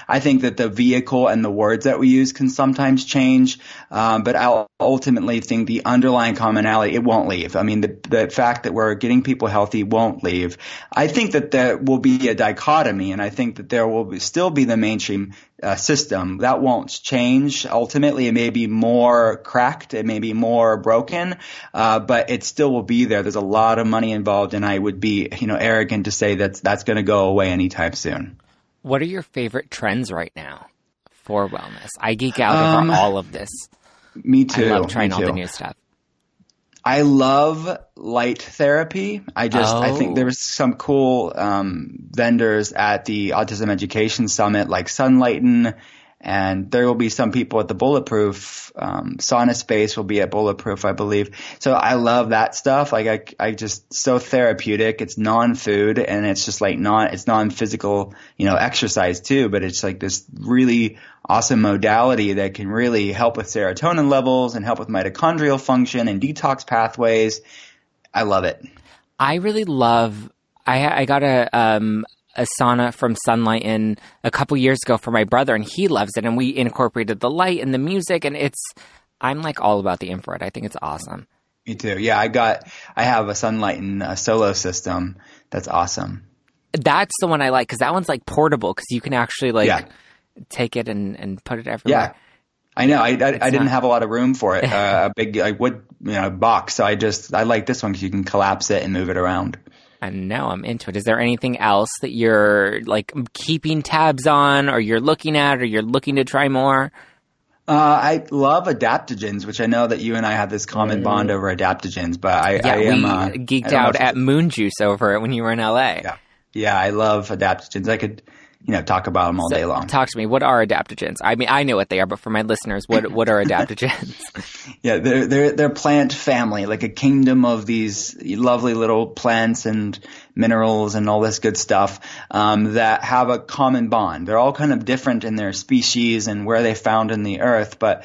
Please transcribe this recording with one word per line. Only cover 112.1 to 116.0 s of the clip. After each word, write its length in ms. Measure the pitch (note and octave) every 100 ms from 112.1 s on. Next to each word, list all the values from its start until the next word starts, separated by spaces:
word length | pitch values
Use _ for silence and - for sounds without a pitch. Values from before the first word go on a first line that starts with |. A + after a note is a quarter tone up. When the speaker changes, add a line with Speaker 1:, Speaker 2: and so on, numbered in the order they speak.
| F2
Speaker 1:
but 140 | F#2+
I, 200 | F2+ F2 G2
Speaker 2:
Yeah, 180 | C3
Speaker 1:
I 40 | A2
am, 260 | G#2+ G#2
Speaker 2:
we 60 | G2+
Speaker 1:
uh, 200 | F#2+ F#2+
Speaker 2:
geeked 380 | C3 B2 C3 -
Speaker 1:
I 20 |
don't 20 |
know 140 | C3+ A#2+
Speaker 2:
out 60 | A#2
Speaker 1:
if 60 |
Speaker 2:
at 140 | B2+ B2+
Moon 340 | B2+ D3 E3+
Juice 320 | - G#2 -
over 320 | G#2 G2+ G#2+
it 60 | G#2+
when 140 | A2+
you 100 | A#2+
were 80 | A2+
in 80 | A2+
L 180 | A2 A#2
A. 240 | B2+ E2